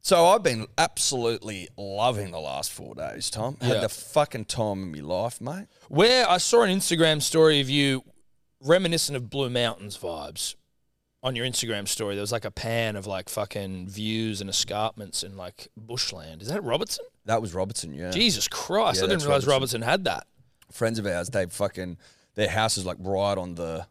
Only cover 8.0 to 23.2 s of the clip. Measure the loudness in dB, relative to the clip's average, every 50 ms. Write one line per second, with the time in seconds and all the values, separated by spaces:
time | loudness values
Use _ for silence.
8 | -4 -12 _ _ _ _ _ _ _ _ _ _ 4 4 6 6 6 2 2 0
9 | 0 -2 -2 -4 -6 -4 -2 -2 -2 0 2 2 0 0 -2 -4 -12 -14 -12 -8
10 | -8 -8 -8 -8 -10 -12 -8 -8 -8 -8 -8 _ _ _ _ _ _ _ _ _
11 | _ _ _ _ -6 -4 -4 -2 -4 -2 -2 -2 -2 -2 -4 -4 -2 -4 -4 -2
12 | -2 -2 -2 -2 -2 -2 -2 -4 -4 -6 -8 -6 -4 -2 0 0 0 -2 -2 -6
13 | -6 -6 -6 -6 -8 -6 -6 -6 -6 -4 -6 -8 -6 -6 -8 -8 -10 -10 -8 -6
14 | -4 -2 -2 -2 -2 -2 -4 -4 -6 -4 -2 -2 -2 -2 -2 -4 -4 -4 -4 -8
15 | -14 -8 -8 -8 -8 -8 -12 -14 -14 -14 -14 -18 -20 -20 _ -20 -14 -10 -6 -4
16 | -4 -4 -6 -10 -14 -16 -16 -12 -8 -6 -6 -4 -2 -2 -2 -2 -2 -4 -6 -10
17 | -10 -16 _ _ _ 0 0 0 0 -2 -2 -2 -4 -2 -4 -8 -8 -8 -10 -10
18 | -6 -4 0 2 2 2 2 0 -2 -4 -4 -8 -6 0 0 2 2 2 2 2
19 | 2 2 2 2 2 2 2 4 4 4 4 4 2 0 -2 -2 0 2 0 2
20 | 2 -2 -4 -4 -8 _ _ _ _ _ _ _ _ _ -4 0 0 0 0 0
21 | -2 0 -2 -2 -2 0 0 0 0 0 -2 -2 -2 -2 -2 -6 -8 -8 -8 -12
22 | _ -20 _ _ _ _ _ -2 0 2 2 2 2 2 0 -2 -2 -6 -6 -6
23 | -4 -2 0 0